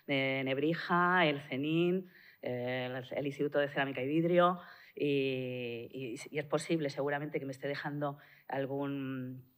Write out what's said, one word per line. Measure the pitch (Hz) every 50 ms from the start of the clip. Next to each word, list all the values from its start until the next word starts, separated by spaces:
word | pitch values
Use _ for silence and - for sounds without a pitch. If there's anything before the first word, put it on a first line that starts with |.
| _
de | - 143 139 135 135 135 135 131
Nebrija, | 131 135 135 143 156 170 165 - - 175 175 180 175 180 185 175
el | 151 147 143
cenin, | - - - 127 143 151 160 165 175 175 180 190 185 - - - - - - _ -
eh, | - 123 123 123 123 127 127 127 127 127
el, | 131 127 - - -
el | 147
Instituto | 143 139 - 143 147 143 143
de | 143 139
Cerámica | 143 147 139 139 135 127 131
y |
Vidrio, | 139 151 165 165 170 180 175 175 175 180 175 - - - - - - -
y, | - 139 147 143 139 135 135 131 127 127 127 127 127 123 120 120 117 120 -
y, | - 131 131 117 110 135 - -
y | - 151
es | 143
posible | - - 151 - - 170 165 151 139
seguramente | - - 139 143 143 143 151 147 - 151
que | 135
me | 135 131
esté | - - 139
dejando | 143 143 - 151 143 147 147 143 147 - - - - - _ -
algún | - 139 139 127 139 139 143 139 139 139 135 131 135 131 127 127 131 127 127 _ _